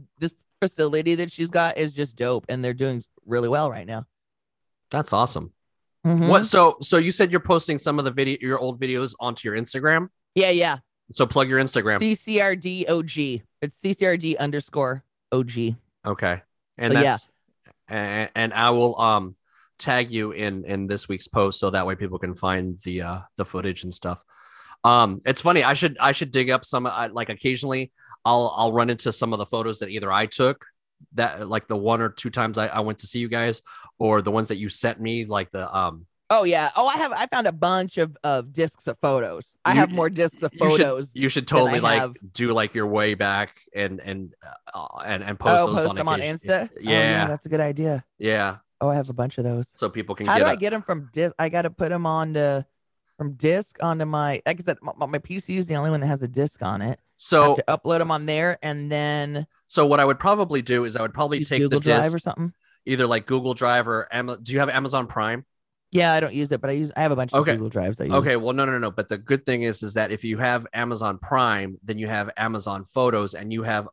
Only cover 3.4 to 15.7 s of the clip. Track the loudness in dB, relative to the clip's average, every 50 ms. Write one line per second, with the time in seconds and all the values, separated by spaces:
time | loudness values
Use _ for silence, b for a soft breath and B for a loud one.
3.4 | 0 2 2 2 0 0 -2 -6 -10 -10 -8 -10 -10 -12 _ _ _ _ _ _
4.4 | _ _ _ _ _ _ _ _ _ -6 -4 -4 -2 0 2 2 2 2 0 -4
5.4 | -8 -10 _ _ _ _ _ _ _ _ _ _ 0 2 4 4 6 8 6 6
6.4 | 6 6 6 8 8 8 6 4 0 2 4 4 4 4 2 2 2 4 2 2
7.4 | 2 4 2 2 2 0 -4 -2 -2 -2 0 0 0 -2 0 -2 0 -2 -2 -4
8.4 | -2 -2 -2 -2 -2 -4 -4 -4 -4 -2 -2 -2 -2 -4 -6 -6 -6 -6 -6 -6
9.4 | -6 -4 -4 -4 -4 -4 -4 -2 2 2 2 2 0 -2 _ _ _ _ 0 2
10.4 | 4 4 4 4 4 2 2 -2 -4 _ _ _ _ -6 0 0 0 2 4 2
11.4 | 2 4 4 2 2 2 0 0 2 2 2 2 4 2 0 0 -2 0 0 2
12.4 | 2 2 0 -2 -4 -6 -6 -4 -2 0 0 0 -2 -2 -4 -4 -4 -4 -4 -6
13.4 | -8 _ _ -10 -10 -10 -8 -4 -2 -2 0 2 2 2 2 2 0 -2 -2 -2
14.4 | -2 -2 -4 -4 -6 -6 -4 -2 -2 -2 -2 -6 -10 _ _ _ _ -2 0 0
15.4 | 0 0 -2 -2 -2 -2